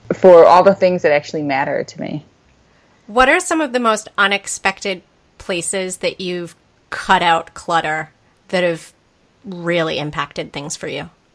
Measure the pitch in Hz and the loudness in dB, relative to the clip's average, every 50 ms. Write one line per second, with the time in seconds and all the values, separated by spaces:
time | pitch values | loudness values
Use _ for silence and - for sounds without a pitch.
0 | _ - - - - 190 180 165 165 - 165 180 180 196 196 - - 185 180 180 | _ -8 -6 4 6 8 10 10 10 10 8 8 6 6 4 4 2 0 0 2
1 | - 165 147 147 147 - - 160 151 143 139 135 143 147 139 - - - - 156 | 0 2 0 0 -2 -4 -8 -6 -4 -4 -2 -4 -4 -4 -4 -6 -6 -8 -12 -12
2 | 147 - - 151 - _ _ _ _ _ _ _ _ _ _ _ _ _ _ _ | -12 -10 -10 -10 -12 _ _ _ _ _ _ _ _ _ _ _ _ _ _ _
3 | _ - 208 240 254 262 302 359 349 - 339 320 311 277 240 247 240 226 220 208 | _ -6 0 2 2 4 2 0 0 -2 -2 -2 -2 -2 -2 -2 0 0 -2 -2
4 | - - _ - 202 196 202 196 - - - - - 196 190 - - 202 190 180 | -4 -10 _ -2 0 0 0 -2 -6 -8 -12 -4 -4 -4 -4 -4 -6 -8 -8 -8
5 | - _ _ _ _ _ _ _ - - 202 175 165 - - 196 185 185 180 - | -10 _ _ _ _ _ _ _ -10 -8 -8 -6 -6 -6 -6 -6 -6 -6 -8 -6
6 | - 175 - - 190 180 180 175 175 165 - _ _ _ _ _ _ _ - - | -6 -6 -6 -6 -10 -8 -8 -8 -10 -12 -16 _ _ _ _ _ _ _ -12 -12
7 | - - 190 185 170 175 165 165 - - _ - - - 170 165 165 156 156 156 | 0 0 2 2 4 2 0 0 -2 -6 _ -16 -8 -2 -2 -2 -2 -2 -6 -6
8 | 160 - _ _ _ _ _ _ _ _ - 185 180 175 165 165 - - _ _ | -8 -10 _ _ _ _ _ _ _ _ -4 -2 0 0 -2 -4 -10 -20 _ _
9 | _ _ _ _ _ _ _ _ _ 214 185 175 170 170 170 175 160 160 - - | _ _ _ _ _ _ _ _ _ -16 -14 -8 -4 -2 -2 -2 -2 -2 -4 -6
10 | 147 151 151 - 143 - - - 156 - - 143 143 156 - - - 160 147 143 | -6 -6 -6 -8 -8 -8 -8 -12 -12 -12 -12 -14 -12 -12 -12 -12 -10 -10 -10 -10
11 | 147 170 _ _ _ _ _ | -12 -14 _ _ _ _ _